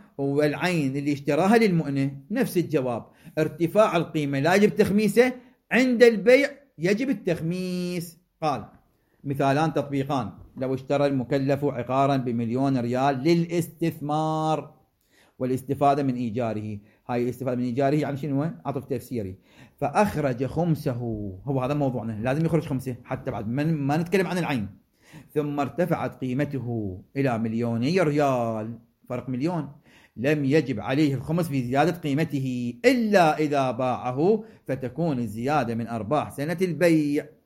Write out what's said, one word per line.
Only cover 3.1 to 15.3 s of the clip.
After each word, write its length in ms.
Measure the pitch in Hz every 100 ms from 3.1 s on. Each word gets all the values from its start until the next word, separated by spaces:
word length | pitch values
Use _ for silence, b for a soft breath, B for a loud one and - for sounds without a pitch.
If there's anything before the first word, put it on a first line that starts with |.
| B B -
ارتفاع 580 | 156 - 170 208 214 170
القيمة 420 | 156 160 143 139
لا 160 | 151
يجب 220 | 196 208 -
تخميسه، 560 | 208 202 214 208 254 254 B B _
عند 320 | 208 262 233
البيع 480 | 240 220 185 262 277 - _ -
يجب 320 | 170 208 262
التخميس. 1080 | - - 160 160 180 185 180 180 180 170 - _ _
قال: 220 | 156 127 98 - _ _ _ _
"مثالان 480 | 139 139 139 139 160
تطبيقان، 580 | 156 139 139 135 139 104 - - -
لو 180 | 131
اشترى 320 | 131 - 143 143
المكلف 580 | 139 117 143 135 135
عقارا 520 | 143 123 120 131 139 139
بمليون 640 | 127 117 117 123 139 131
ريال 360 | 117 123 139
للاستثمار"، 1600 | 135 139 170 170 170 165 - 165 160 143 151 156 160 156 156 - - _ _ b b b